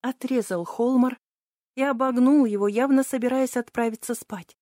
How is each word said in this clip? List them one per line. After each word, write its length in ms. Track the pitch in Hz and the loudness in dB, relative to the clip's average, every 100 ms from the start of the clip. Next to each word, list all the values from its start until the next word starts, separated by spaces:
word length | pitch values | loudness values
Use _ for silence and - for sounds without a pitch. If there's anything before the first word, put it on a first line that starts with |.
отрезал 640 | 247 254 254 254 208 180 170 | -6 -6 -2 -2 -2 -6 -6
Холмар 540 | - 240 262 254 247 _ _ _ _ _ - | -2 2 4 2 -2 _ _ _ _ _ -4
и 80 | |
обогнул 640 | 277 240 262 247 254 294 240 | -2 0 0 2 4 6 4
его, 220 | 208 208 | 2 0
явно 360 | 208 269 269 | 0 2 2
собираясь 540 | 269 262 247 262 262 247 | 2 -2 -2 0 -2 -4
отправиться 580 | 240 - 233 220 - 240 | -6 -4 -4 -4 -8 -10
спать. 420 | - 190 165 _ | -10 -16 -16 _